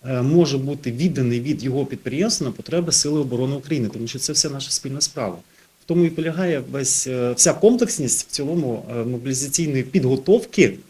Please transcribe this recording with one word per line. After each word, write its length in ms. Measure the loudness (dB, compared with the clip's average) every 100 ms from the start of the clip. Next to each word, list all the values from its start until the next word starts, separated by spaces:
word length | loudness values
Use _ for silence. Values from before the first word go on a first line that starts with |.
е, 180 | -4 0
може 360 | 4 4 4 2
бути 340 | -2 -4 -6
відданий 480 | 0 0 2 0 0
від 220 | -2 -2
його 220 | -2 -2 -2
підприємства 600 | -6 -6 -2 0 0 -4
на 60 |
потреби 400 | -6 -4 -2 0
Сили 280 | 0 0 0
оборони 360 | 0 0 -2 -2
України, 320 | -4 -2 -2
тому 180 | -4 -8
що 120 | -6
це 140 | -4
вся 180 | -2 -2
наша 200 | -4 -6
спільна 300 | -6 -6 -4
справа. 360 | -4 -2 -4 -6 -14 _ _ _
В 0 | -2
тому 160 | 2
і 60 | 2
полягає 520 | 2 -4 -2 0 -2 -2
весь, 340 | -4 -2 -2 -2
е, 260 | -2 -2
вся 200 | 4 4
комплексність 760 | 6 6 6 2 0 -2 -2 -4
в 20 |
цілому, 540 | -6 -2 0 0 -4 -6
е, 140 | -4
мобілізаційної 800 | -4 -4 -4 -4 -2 -2 0 0
підготовки 960 | 2 2 2 0 4 4 4 4 4 2 -16